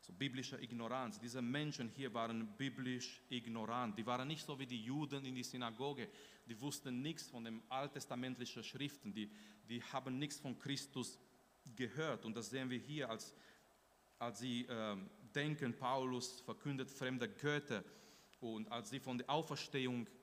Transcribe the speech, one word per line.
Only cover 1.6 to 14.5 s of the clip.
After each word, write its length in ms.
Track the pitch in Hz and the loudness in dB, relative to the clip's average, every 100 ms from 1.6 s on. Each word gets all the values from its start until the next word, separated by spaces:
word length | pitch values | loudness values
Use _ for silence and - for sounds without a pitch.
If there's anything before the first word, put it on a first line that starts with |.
| 151 - 117 | 2 2 -2
hier 240 | 107 135 | 0 0
waren 340 | 113 113 113 113 104 | 2 2 2 0 0
biblisch 680 | 135 131 127 127 127 - - | 0 2 0 0 -2 -8 -4
ignorant. 680 | 123 120 113 107 120 123 104 | -4 -2 -2 0 2 2 2
Die 80 | 113 | 2
waren 240 | 123 131 | 4 2
nicht 160 | 156 - | -2 -2
so 120 | 139 | -4
wie 80 | 135 | -2
die 160 | 123 | -2
Juden 440 | 110 139 147 139 135 | 0 0 2 0 -2
in 100 | 127 | -2
die 80 | |
Synagoge. 640 | 120 127 120 110 139 135 107 - - - - | -2 0 -2 0 -2 0 -4 -6 -16 -18 -10
Die 120 | 113 | -4
wussten 400 | 139 135 135 123 | -2 -2 0 0
nichts 260 | 143 160 - | 0 -2 -6
von 160 | 123 | -6
den 180 | 113 113 - | -4 -6 -2
alttestamentlichen 960 | 131 143 143 - 123 127 123 123 - | 0 0 -2 -4 -2 0 -2 -4 -4
Schriften. 500 | 110 - 143 143 107 | -6 -2 -2 -2 -6
Die, 160 | 101 104 - - - - | -2 -4 -6 -16 -18 -6
die 160 | 120 | -6
haben 340 | 120 135 131 127 | -2 -2 0 0
nichts 220 | 147 - | 0 -2
von 180 | 139 120 | -4 -4
Christus 640 | - 139 - - 120 - - - - - - 110 | 0 0 0 -2 -2 -4 -16 -20 -20 -18 -16 0
gehört. 480 | 120 113 160 113 | 0 2 2 2
Und 140 | 110 113 | 0 -2
das 120 | 110 | 0
sehen 200 | 131 131 | 0 2
wir 100 | 123 | 0
hier, 300 | 107 151 127 | 0 0 0
als, 260 | 113 - - - - - - - - - - | 0 -4 -12 -20 -20 -20 -20 -20 -20 -20 -2
als 200 | 120 104 | -2 0
sie, 260 | 123 | 0